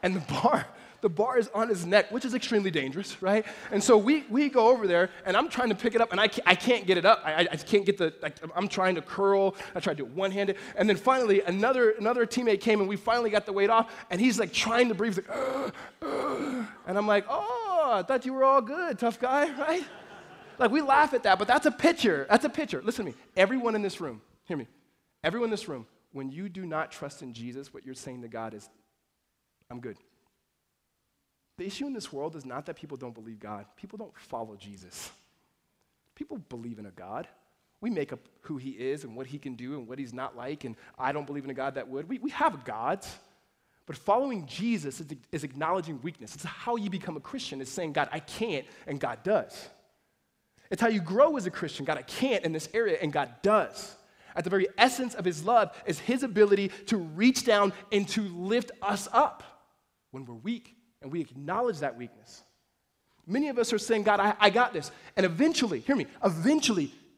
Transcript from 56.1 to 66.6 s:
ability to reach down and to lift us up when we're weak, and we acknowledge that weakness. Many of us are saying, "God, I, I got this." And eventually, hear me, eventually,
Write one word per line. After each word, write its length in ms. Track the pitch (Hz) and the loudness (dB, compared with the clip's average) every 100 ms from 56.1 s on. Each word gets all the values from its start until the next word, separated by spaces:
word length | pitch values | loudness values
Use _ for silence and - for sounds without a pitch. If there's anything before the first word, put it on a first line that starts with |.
| 254 | -2
ability 460 | 262 196 208 202 196 - - | 0 4 6 4 0 -4 -2
to 100 | 220 | -2
reach 480 | 160 160 240 262 | -2 2 4 4
down 280 | 247 208 202 - - | 4 4 2 -2 -2
and 160 | 208 202 | -2 0
to 140 | 226 | -4
lift 500 | 202 175 185 233 - - | -4 -4 0 0 0 -6
us 260 | 196 202 - | -4 -4 0
up 300 | 233 294 - - - _ _ _ _ _ | 4 4 0 -18 -20 _ _ _ _ _
when 140 | 131 | -16
we're 100 | 123 | -14
weak, 400 | 117 175 240 - _ _ _ | -12 -8 -8 -10 _ _ _
and 100 | 135 | -10
we 80 | 165 | -8
acknowledge 600 | 151 127 143 196 247 160 | -8 -10 -6 -2 -2 -2
that 180 | 143 117 | -4 -6
weakness. 440 | 120 - - - _ _ _ _ _ _ _ _ - | -14 -16 -20 -20 _ _ _ _ _ _ _ _ -6
Many 220 | 233 294 | -2 -2
of 100 | 240 | 0
us 160 | 226 | 0
are 40 | 214 | 0
saying, 260 | - 220 | 0 0
"God, 160 | 208 202 | 2 4
I, 140 | 208 - | 4 6
I 80 | 208 | 6
got 240 | 190 185 | 8 2
this." 180 | - - - - - | 0 -10 -14 -8 0
And 100 | 185 | 2
eventually, 540 | 165 311 330 233 135 | 4 2 2 0 0
hear 160 | 175 269 | 0 0
me, 100 | - - | -2 0
eventually, 640 | 190 165 196 311 | 0 2 2 4